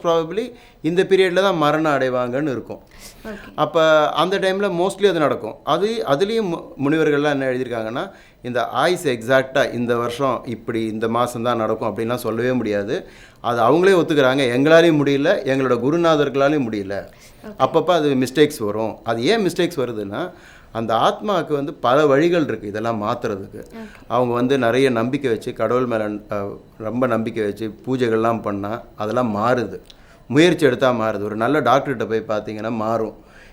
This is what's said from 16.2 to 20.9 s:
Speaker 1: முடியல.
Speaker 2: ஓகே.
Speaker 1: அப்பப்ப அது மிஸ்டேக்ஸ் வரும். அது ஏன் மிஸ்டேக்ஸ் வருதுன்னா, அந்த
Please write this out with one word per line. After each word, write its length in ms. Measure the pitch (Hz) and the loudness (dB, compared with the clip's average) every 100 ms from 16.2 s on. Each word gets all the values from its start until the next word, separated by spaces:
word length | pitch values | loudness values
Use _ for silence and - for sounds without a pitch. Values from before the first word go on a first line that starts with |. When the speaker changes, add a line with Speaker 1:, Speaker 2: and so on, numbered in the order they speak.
| 139 135 139 151 117 | 2 2 2 2 0
Speaker 1:
முடியல. 380 | 107 95 98 87 - - - 214 | -4 -4 -8 -10 -20 -20 -20 -18
Speaker 2:
ஓகே. 120 | 208 | -2
Speaker 1:
அப்பப்ப 280 | 131 160 151 | 2 2 2
அது 280 | 175 147 | 2 2
மிஸ்டேக்ஸ் 440 | 131 127 156 147 151 | 0 0 4 2 2
வரும். 380 | 104 107 110 - | -4 -4 -6 -6
அது 200 | 117 117 | -4 -2
ஏன் 220 | 131 226 185 | 0 0 0
மிஸ்டேக்ஸ் 320 | - 175 - | -2 -2 -2
வருதுன்னா, 520 | 120 107 98 110 180 - - - - | -4 -6 -8 -8 -8 -12 -20 -20 -10
அந்த 220 | 113 113 | -8 -2